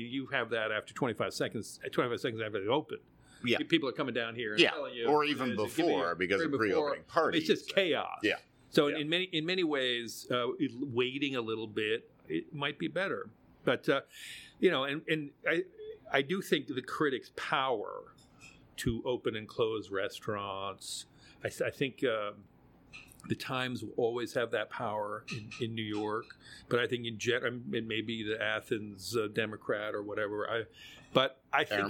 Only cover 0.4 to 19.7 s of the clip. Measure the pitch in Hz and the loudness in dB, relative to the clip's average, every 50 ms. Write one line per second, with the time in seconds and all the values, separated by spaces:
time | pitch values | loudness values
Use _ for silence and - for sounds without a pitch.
0.4 | 117 110 117 113 107 107 107 104 - - - - 143 120 107 - 107 92 - - | 0 0 0 0 0 0 0 -2 -4 -4 -4 0 0 0 2 0 0 -2 0 -2
1.4 | 139 117 - 113 95 - - - - 135 - 170 135 120 117 - - 131 110 113 | -2 -2 -2 -4 -6 -8 -10 -10 -10 -4 0 0 0 0 0 -2 -2 -2 -2 -2
2.4 | 110 107 107 101 95 104 131 160 156 - 113 - - - - - - - - - | -4 -2 -2 -2 2 2 2 2 2 -2 -8 -12 -12 -16 -20 -20 -20 -20 -14 -4
3.4 | - 120 110 - 151 - 165 160 139 127 - - 143 127 113 123 117 113 113 120 | 2 2 4 2 4 4 2 2 2 2 -2 -2 -2 0 0 0 -2 -2 -4 -4
4.4 | 117 107 107 180 156 95 - 151 139 127 123 120 117 127 151 151 147 147 139 120 | -4 0 4 6 6 6 4 0 -4 -6 -4 0 2 4 6 6 4 2 0 0
5.4 | 131 123 107 104 107 95 - 160 170 165 - 90 85 85 85 - - 87 98 98 | 0 0 0 0 -2 0 2 2 4 4 4 2 2 0 0 0 2 2 4 2
6.4 | 165 151 143 120 113 98 85 78 73 71 - - - - - 170 156 127 165 160 | 2 2 2 2 4 4 4 4 2 2 0 -4 -6 -4 -2 0 0 2 2 2
7.4 | 156 - 180 - - - - 196 190 165 135 110 92 87 87 - 107 101 82 - | 4 2 2 2 0 0 2 2 4 4 2 0 -2 -4 -2 0 0 0 0 0
8.4 | - _ _ - - - - 165 147 147 147 151 147 151 165 180 185 180 175 156 | -4 _ _ -20 -14 0 4 6 6 6 4 0 0 0 0 0 0 0 0 0
9.4 | 156 170 185 190 175 156 147 135 127 127 120 120 117 110 - - - - 127 123 | 0 0 2 2 2 2 4 2 2 2 2 0 -2 -4 -8 -8 -4 0 0 2
10.4 | 120 127 127 127 143 127 117 123 143 143 113 120 123 127 131 139 143 139 135 123 | 2 0 0 0 0 -2 -2 -4 -6 -2 2 2 2 2 0 -2 -2 -2 0 -2
11.4 | 113 110 110 110 113 110 104 113 107 107 110 120 - - _ _ - - 156 160 | -2 -2 -2 -4 -4 -4 -2 0 0 2 0 0 -4 -8 _ _ -8 -4 -2 -2
12.4 | - - - 143 143 147 147 - 170 147 147 175 196 185 127 101 98 110 - _ | -2 -4 -6 -4 -4 -4 -2 -2 -4 -2 -2 -2 -2 -2 -2 -4 -6 -10 -14 _
13.4 | _ - - - - 143 123 - - 156 139 135 - - - - - - - - | _ -20 -16 -2 0 2 2 2 4 2 2 2 0 -6 -14 -16 -14 -14 -12 -14
14.4 | - - - - 208 185 160 131 135 143 143 165 - 170 160 160 143 143 - _ | -16 -16 0 4 4 6 6 4 2 0 -2 -2 0 0 0 0 -2 -4 -10 _
15.4 | - - 160 175 190 - - - - - - - - - 139 139 139 139 185 196 | 0 2 2 2 0 -2 -6 -14 -14 -14 -14 -14 -4 2 2 2 4 2 0 -2
16.4 | - - 185 147 131 - 127 127 - - - - 156 143 127 113 - - - - | 0 2 0 0 0 -2 -4 -6 -4 -4 0 2 2 2 2 0 -4 -8 -10 -8
17.4 | - - 160 143 135 131 120 104 92 - - 50 - - - - - - - - | -4 0 2 2 2 2 2 0 -2 -4 -8 -10 -12 -14 -18 -20 -20 -20 -20 -20
18.4 | - - - - - - - - - 123 110 117 - 131 123 - - 120 107 107 | -20 -20 -20 -20 -20 -14 -8 -4 -2 0 0 0 0 0 0 0 0 -2 -2 -4
19.4 | 107 - - - 117 110 | -6 -4 0 2 2 2